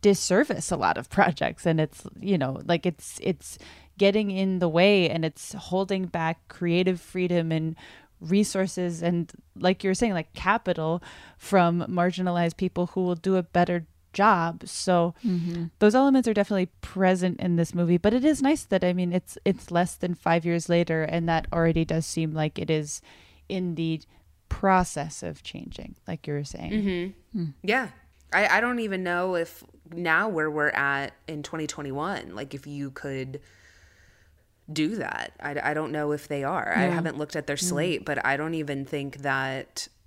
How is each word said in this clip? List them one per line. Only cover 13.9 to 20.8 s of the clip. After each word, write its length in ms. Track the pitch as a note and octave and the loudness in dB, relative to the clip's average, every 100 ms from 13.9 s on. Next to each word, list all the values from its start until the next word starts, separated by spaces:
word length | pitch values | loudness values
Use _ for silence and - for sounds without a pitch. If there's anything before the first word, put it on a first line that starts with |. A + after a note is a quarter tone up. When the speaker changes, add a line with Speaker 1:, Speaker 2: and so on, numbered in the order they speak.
| _ _ | _ _
Speaker 1:
job. 520 | - G#3 F#3 E3+ E3+ - | 2 4 4 2 -4 -12
So 480 | - - F3 E3+ - A#3 | -6 2 4 4 0 -2
Speaker 2:
Mm-hmm. 380 | F3+ E3+ E3+ E3+ _ | 0 -2 -4 -6 _
Speaker 1:
those 140 | G#3 | 6
elements 320 | B3 C#4 C4+ A#3+ | 8 6 6 4
are 40 | |
definitely 340 | G#3 G3+ G3+ F#3 _ | 2 2 0 -2 _
present 640 | - F#3+ F#3+ F#3 F3+ - | -10 2 4 4 2 0
in 160 | F#3 E3+ | 0 2
this 180 | E3 F3 | 2 0
movie, 220 | E3+ F3 | 2 4
but 160 | G3+ | 4
it 100 | B3 | 4
is 180 | C#4+ D4 | 2 2
nice 220 | C4+ D4+ | 2 0
that, 220 | - F#3+ F3+ | 0 0 2
I 80 | |
mean, 180 | F3+ F3+ | 0 0
it's, 260 | F3+ - - | -2 -4 -4
it's 260 | - F#3+ - | -2 -2 -2
less 240 | F3 F3+ - | 0 0 -2
than 200 | F3+ F3 | -4 -2
five 300 | - E3+ E3+ | 2 2 2
years 240 | E3+ E3 | -2 2
later, 340 | E3+ | 2